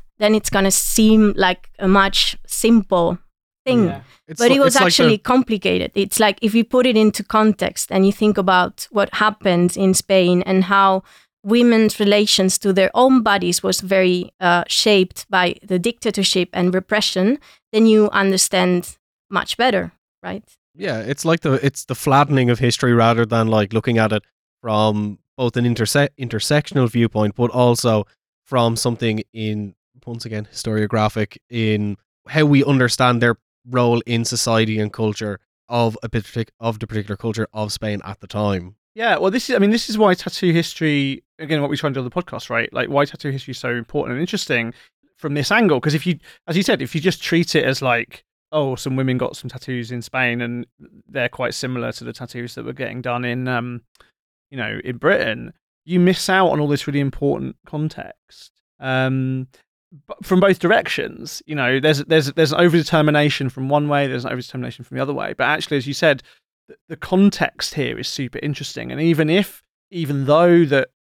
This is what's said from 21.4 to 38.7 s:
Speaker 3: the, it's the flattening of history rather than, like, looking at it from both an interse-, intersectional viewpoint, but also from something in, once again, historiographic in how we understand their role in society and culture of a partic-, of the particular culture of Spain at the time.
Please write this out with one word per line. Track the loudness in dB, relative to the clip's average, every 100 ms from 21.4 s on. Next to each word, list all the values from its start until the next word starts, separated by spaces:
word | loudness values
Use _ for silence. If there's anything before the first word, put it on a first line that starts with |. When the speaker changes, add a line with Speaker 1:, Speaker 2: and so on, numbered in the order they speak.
Speaker 3:
the, | 0 0
it's | -2 -4 -10
the |
flattening | -6 2 2 4 2 2
of | 2
history | 0 0 2
rather | 4 4 2 0
than, | 0 2
like, | 2 2
looking | -2 0 0
at | 2
it | -2 _ _ _ _
from | -2 2 2 0 -4 -8 _ -4
both | -4 0
an | 0
interse-, | 0 0 0 0 -4
intersectional | -8 -6 -2 -2 0 0 0
viewpoint, | 2 0 0 -2 0
but | -2
also | 2 2 2 2 0 -2 _ _ _ -4
from | 0 0 0
something | -4 -2 -2 -4 -6
in, | -8 -6 -6 -8 -14 _ _ -16
once | -14 -10
again, | -10 -10
historiographic | -10 -4 -2 0 0 0 0 -6 -8 _
in | -2 0 0 -2 -6 _ _ -6
how | 0 4
we | 4
understand | 4 4 2 2 2 2
their | 2 0 _ _ -6
role | 0 2 0 0
in | -2 -2
society | -4 0 0 0 -2
and | -4
culture | -2 -4 -4 -8 -10 _ _ -6
of | -2 -2 -2
a | -8
partic-, | -8 -6 -8 -10 _
of | -8 -6
the | -6
particular | -8 -6 -6
culture | -6 -6 -6
of | -6 -8
Spain | -6 -6 -6
at | -10 -16
the | -10
time. | -4 -2 -2 -6